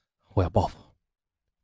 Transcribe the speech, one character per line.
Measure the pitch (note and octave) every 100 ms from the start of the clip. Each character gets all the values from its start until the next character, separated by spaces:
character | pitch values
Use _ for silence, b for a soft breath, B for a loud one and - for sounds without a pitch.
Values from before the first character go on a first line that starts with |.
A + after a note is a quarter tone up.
| _ _ _
“我 | G2+
要 | F2
报 | G#2 E2+
复， | - - _ _ _ _ _ _ _